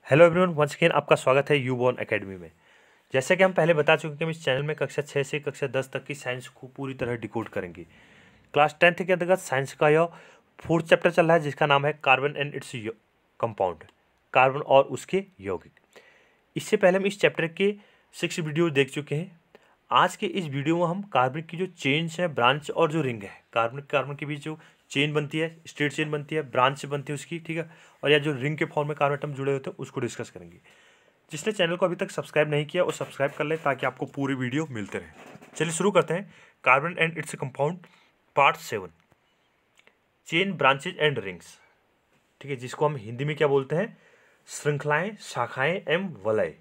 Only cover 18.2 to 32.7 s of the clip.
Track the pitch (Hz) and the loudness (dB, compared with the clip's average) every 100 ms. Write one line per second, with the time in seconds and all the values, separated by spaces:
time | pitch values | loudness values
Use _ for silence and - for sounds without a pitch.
18.2 | 175 - 156 151 170 139 131 - 147 147 | -6 -4 -4 0 2 2 0 -2 -6 -6
19.2 | 185 _ _ - _ _ _ 120 175 - | -6 _ _ -20 _ _ _ 2 2 0
20.2 | 214 196 160 135 139 170 170 185 202 131 | -4 -4 -4 -4 0 0 0 -2 0 2
21.2 | 127 143 165 165 185 - 135 147 170 165 | 2 -2 -10 -8 -8 -4 0 0 -2 -4
22.2 | 180 127 120 147 147 - 160 160 135 117 | -4 2 2 2 -2 0 2 2 -2 -6
23.2 | 98 - _ 113 117 135 143 143 131 143 | -12 -18 _ -2 -2 -4 -4 -2 -2 -8
24.2 | 143 147 156 156 - _ _ 143 147 151 | -8 -8 -10 -12 -16 _ _ 0 0 0
25.2 | 147 156 160 160 - - 147 143 156 151 | -2 -4 -6 -8 -20 -4 -4 -2 -4 -4
26.2 | 143 156 139 127 127 143 143 143 139 143 | -4 -6 -4 2 2 2 -8 -8 -6 -10
27.2 | - 170 165 160 160 - - _ 139 147 | -8 -12 -8 -8 -8 -14 -20 _ 4 4
28.2 | 143 135 139 156 160 - 147 151 143 143 | 2 -4 -4 -2 -2 -2 -4 0 0 0
29.2 | 156 135 139 139 135 - 135 - 123 - | -6 -6 -2 -2 -6 -12 -10 -6 -6 -6
30.2 | 113 90 87 87 _ _ _ _ _ _ | -12 -14 -20 -20 _ _ _ _ _ _
31.2 | _ 151 - 208 170 175 185 175 190 - | _ -6 -6 0 0 2 0 -2 -6 -6
32.2 | 143 156 151 147 151 | -2 0 2 0 -2